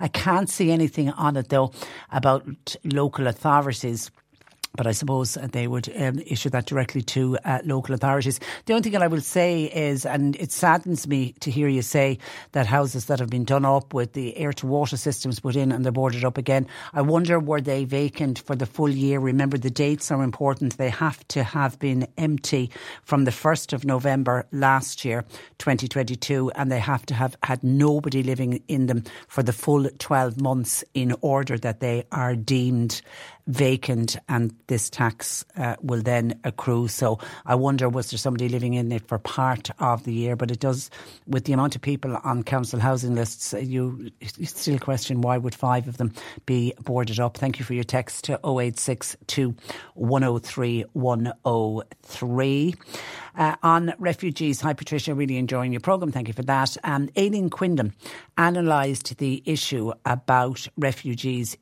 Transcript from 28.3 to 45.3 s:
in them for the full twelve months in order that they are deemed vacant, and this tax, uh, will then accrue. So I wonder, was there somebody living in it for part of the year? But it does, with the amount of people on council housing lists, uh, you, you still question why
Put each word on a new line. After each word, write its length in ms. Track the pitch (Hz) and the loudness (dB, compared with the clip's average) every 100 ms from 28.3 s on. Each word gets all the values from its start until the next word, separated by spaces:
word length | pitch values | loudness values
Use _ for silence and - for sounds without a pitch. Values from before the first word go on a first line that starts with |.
| 127 127 123 - | 0 0 -2 -2
in 180 | 147 127 | 0 2
them 160 | 120 107 - - | 0 -2 -12 -8
for 140 | - | -2
the 120 | 123 | 0
full 340 | 120 - 147 135 - | 0 4 4 2 -2
twelve 420 | - 139 127 117 | 0 2 2 0
months 440 | 135 131 117 - - | 0 0 -2 -4 -4
in 240 | 135 123 123 | -2 0 0
order 340 | 147 135 139 120 | 2 0 0 -2
that 220 | 120 110 | -2 -2
they 240 | 127 120 - | -2 -2 -4
are 240 | 160 123 120 | -2 -2 -2
deemed 640 | 110 131 123 123 117 - - - - - - | 0 0 2 2 0 -4 -10 -20 -20 -12 -4
vacant, 680 | 127 135 131 - 120 113 - - | 2 2 2 0 0 0 -4 -2
and 260 | 123 117 113 - | 0 0 -2 -2
this 240 | 123 - | -2 -2
tax, 520 | - 117 110 - - - - | 0 0 0 -6 -8 -8 -6
uh, 180 | 123 - | -4 -4
will 220 | 135 117 | -2 -2
then 360 | 110 120 117 113 | 2 2 2 -2
accrue. 420 | 123 - - 120 117 | -6 -4 0 0 0
So 320 | - 120 110 - - - | 0 0 0 -6 -8 0
I 80 | |
wonder, 340 | 123 135 139 127 | 2 4 2 2
was 220 | 123 117 | 0 -4
there 80 | 113 | -4
somebody 320 | 135 123 123 | -2 0 0
living 240 | 123 123 | 0 0
in 180 | 123 117 | 0 0
it 160 | 117 - | -2 -4
for 100 | 113 | -4
part 520 | - - 131 123 - - | -4 0 0 0 -4 -2
of 260 | 135 120 | 0 0
the 80 | 123 | -2
year? 240 | 117 120 120 | -2 -2 -2
But 140 | 120 | -2
it 100 | 120 | -2
does, 300 | 135 127 - - - - - | -2 -2 -6 -16 -20 -16 -4
with 180 | 131 | -2
the 100 | 131 | 0
amount 200 | 131 143 | 2 2
of 60 | 135 | -2
people 340 | - 139 131 120 | -4 -4 -4 -6
on 180 | 139 120 | -2 -2
council 360 | 113 135 120 120 | 0 -2 -2 0
housing 360 | 123 131 123 | 2 2 0
lists, 400 | 120 113 - - | -2 -2 -4 -8
uh, 40 | 104 | -6
you, 520 | 127 127 127 127 117 - 117 - | -4 -2 -2 -6 -12 -14 -14 -10
you 80 | |
still 340 | 170 - - 139 | -10 -6 -2 -2
question 440 | - 131 - 127 | 0 -2 -2 0
why 160 | 120 | 2